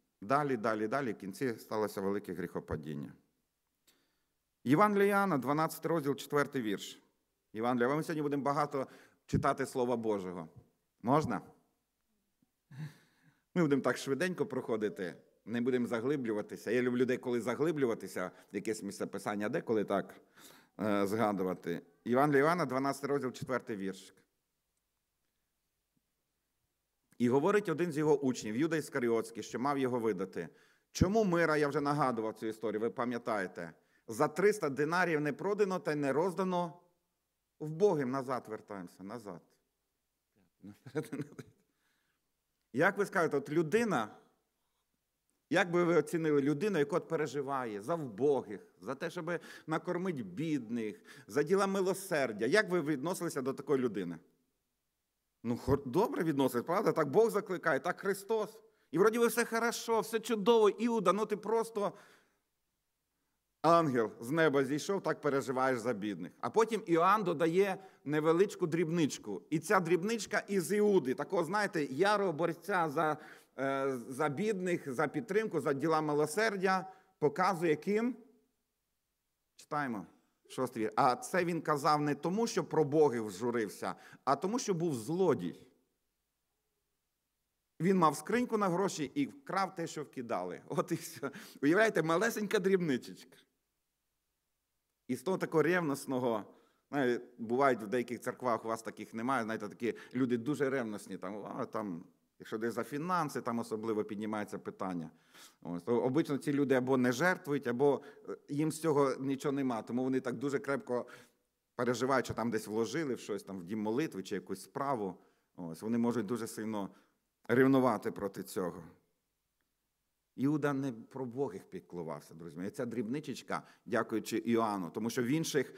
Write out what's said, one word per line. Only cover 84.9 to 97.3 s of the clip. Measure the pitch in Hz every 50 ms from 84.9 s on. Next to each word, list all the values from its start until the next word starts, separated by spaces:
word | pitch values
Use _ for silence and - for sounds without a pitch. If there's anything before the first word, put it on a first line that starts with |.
| 143
злодій". | 117 107 117 160 185 190 170 131 113 87 85 - - - - _ _ _ _ _ _ _ _ _ _ _ _ _ _ _ _ _ _ _ _ _ _ _ _ _ _ _ _ _ _ _ _ _ _ _ _ _ _ _ _ _ -
Він | 156 190 196 185
мав | 165 151 143
скриньку | - - - 196 240 247 - 220 208
на | 208 190
гроші | 170 175 196 180 - - 147 - -
і | 143 139
вкрав | 110 - - - - 175 190 196 180 -
те, | - 165 151
що | - 160 143
вкидали. | - - 135 120 110 113 92 90 90 85 69 - -
От | - 156 165 -
і | 170
все. | - - - - - - 135 - - - - - -
Уявляєте, | - 143 170 202 226 220 - 170 160
малесенька | 160 165 170 214 233 - 214 214 190 - 214
дрібничечка. | 180 190 196 185 175 160 131 117 - - 92 - - - - - _ _ _ _ _ _ _ _ _ _ _ _ _ _ _ _ _ _ _ _ _ _ _ _ _ _ _ _ _ _ _ _ _ -
І | 127
з | 123
того | - 185 190 -
такого | 170 139 - 160 147
ревностного, | 156 180 180 170 143 135 131 - - 135 123 127 120 113 107 98 - - _ _ _ _ _ _ -
знаєте, | - 143 135 123 123 110 - -